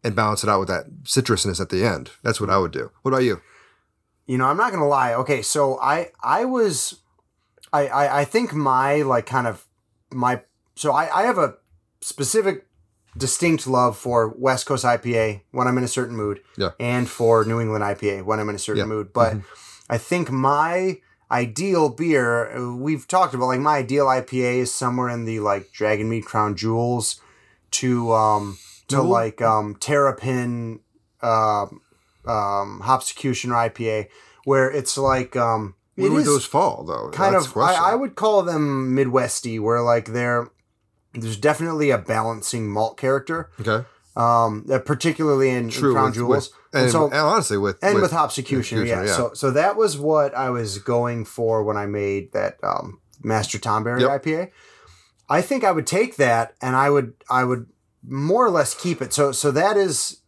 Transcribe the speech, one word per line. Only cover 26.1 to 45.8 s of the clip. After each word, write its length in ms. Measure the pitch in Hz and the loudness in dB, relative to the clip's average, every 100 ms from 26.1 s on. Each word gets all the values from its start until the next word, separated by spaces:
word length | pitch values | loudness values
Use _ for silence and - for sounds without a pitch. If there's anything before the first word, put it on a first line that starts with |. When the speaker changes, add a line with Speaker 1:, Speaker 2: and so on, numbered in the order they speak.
| 113 104 | -4 -2
Speaker 2:
Crown 300 | 110 107 95 | -2 0 -2
Jewels 640 | 110 113 120 123 113 - _ _ _ _ _ | -2 0 0 0 -2 -8 _ _ _ _ _
to, 420 | - 127 123 117 | -4 0 0 2
um, 440 | 113 110 104 104 95 - - - | 4 4 2 -2 -12 -20 -20 -2
to 80 | 139 | 0
Speaker 1:
Noble? 120 | 127 | 2
Speaker 2:
like, 320 | 120 113 - | 2 0 0
um, 340 | 113 110 104 101 | 2 2 -2 -8
Terrapin, 1040 | - 147 139 135 127 127 123 120 113 110 _ _ _ _ | -2 2 2 0 -4 -4 -4 -6 -8 -12 _ _ _ _
um, 580 | 120 110 110 104 101 - _ _ _ _ - | 0 2 2 0 -2 -10 _ _ _ _ -4
um, 540 | 110 101 101 101 98 | -2 0 -2 -4 -8
Hopsecution 680 | 98 135 - - 139 120 123 | 0 0 0 -6 -4 -4 -2
or 40 | 120 | 0
I 140 | 117 | 0
P 200 | - 113 | -2 -4
A, 200 | 107 104 - - _ - | -4 -6 -16 -20 _ 0
where 240 | 135 131 | 2 4
it's 260 | 143 - - | 0 -4 0
like, 360 | 135 131 127 127 | 2 2 0 -2
um, 400 | 117 110 104 - _ - | 0 0 -4 -12 _ -2
Speaker 1:
Where 120 | 190 | 2
Speaker 2:
it 40 | |
Speaker 1:
would 60 | 269 | 4
Speaker 2:
is 40 | 254 | 4
Speaker 1:
those 180 | 143 - | 2 2
fall, 380 | 151 180 - 78 | 0 0 -2 -6
though? 240 | 65 53 | -6 -6
Speaker 2:
kind 220 | - 196 | 0 2
Speaker 1:
That's 120 | 190 131 | 2 0
Speaker 2:
of, 40 | |
Speaker 1:
the 40 | |
question. 300 | 107 170 180 | 0 2 4
Speaker 2:
I, 80 | 180 | 2
I 40 | 233 | 0
would 200 | 269 - | -4 0
call 280 | 214 208 | 2 4
them 520 | 175 160 147 135 131 131 | 2 -2 0 -2 0 0
Midwesty, 640 | 131 127 117 - 123 113 | 2 2 0 -4 -6 -4
where, 220 | 107 120 | 0 0
like, 240 | 120 120 113 | 2 2 0
they're, 340 | 117 120 120 117 _ _ _ _ _ _ 123 | -4 0 -2 -4 _ _ _ _ _ _ -10
there's 220 | 113 107 | -8 0
definitely 520 | 147 151 165 156 147 | 0 0 -2 0 2
a 80 | 117 | 2
balancing 720 | 92 110 113 110 - 120 107 | 0 -2 -2 -4 -6 -4 -4
malt 260 | 104 110 - | -2 -2 -2
character. 520 | 131 139 135 165 - - | -2 -2 -2 -8 -8 -8
Speaker 1:
Okay. 240 | 110 110 123 _ _ - | -2 -2 -4 _ _ 0
Speaker 2:
Um, 500 | 117 117 117 107 107 | 2 4 2 -2 -2
uh, 60 | 131 | -4
particularly 720 | - 147 165 156 156 135 135 | -2 -2 -2 0 0 2 2
in, 160 | 123 117 | 0 -4
in 40 | |
Speaker 1:
True, 240 | 113 | 0